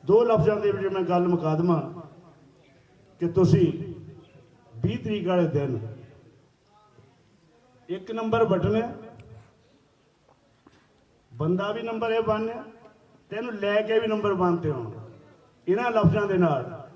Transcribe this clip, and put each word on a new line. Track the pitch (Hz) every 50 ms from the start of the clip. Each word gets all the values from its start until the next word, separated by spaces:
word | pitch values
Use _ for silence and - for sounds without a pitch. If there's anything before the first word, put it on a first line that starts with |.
| -
ਦੋ | 135 196 220 240
ਲਫ਼ਜ਼ਾਂ | 233 226 214 - 208 214
ਦੇ | 202 202 202
ਵਿੱਚ | 196 190 190 190 190
ਮੈਂ | 190
ਗੱਲ | 180 170 180 175 180 175
ਮੁਕਾ | 175 170 160 160 156
ਦੇਵਾਂ | 156 170 180 170 151 - - - - - - - - - - - - - - _ _ _ _ _ _ _ _ _ _ - _ - _
ਕਿ | 175 170
ਤੁਸੀਂ | - 185 185 160 - - 175 156 - - - - - - - - - - - - _ - - _ _ _ _ - -
ਵੀਹ | - - - 226 - -
ਤਰੀਕ | 220 214 202 170 180
ਵਾਲੇ | 185 180 170 151
ਦਿਨ | - 147 139 131 123 110 107 - - - - - - - - - _ _ _ _ _ _ _ _ 415 427 427 427 415 - - _ _ _ _ _ _ _ _ _ _ _ _ _ _ _ _ -
ਇੱਕ | 175 190 - -
ਨੰਬਰ | 220 226 220 220 220 233 226
ਬਟਨ | 180 190 170 160 202 214
ਹੈ, | 220 226 240 - - - - - - - - - - - _ _ _ _ _ _ _ _ _ _ _ _ _ _ _ _ _ _ _ _ _ _ _ _ - _ _ _ _ _ _ _ _ _ _ _ _ 123
ਬੰਦਾ | 117 151 165 180 185 196 208
ਵੀ | 214 233
ਨੰਬਰ | 226 226 226 220 226 226
ਇੱਕ | 226 226 226 220
ਹੈ, | 214 214 220 226 233 247 269 - - - - - _ _ _ _ _ _ _ _
ਤੈਨੂੰ | 190 208 233 247 220
ਲੈ | 208 202 202 208 214
ਕੇ | 214 214 220 220
ਵੀ | 214 220
ਨੰਬਰ | 220 208 202 208 190
ਵਨ | 180 185 175 170 160
ਤੇ | 165 156
ਆਉਣਾ। | 143 127 117 107 107 - - - - - - - - _ _ _ _ _ _ -
ਇਹਨਾਂ | 185 214 247 247
ਲਫ਼ਜ਼ਾਂ | 226 220 202 165 156 214 202 196
ਦੇ | 196 180
ਨਾਲ | 175 165 147 131 127 - - - - - -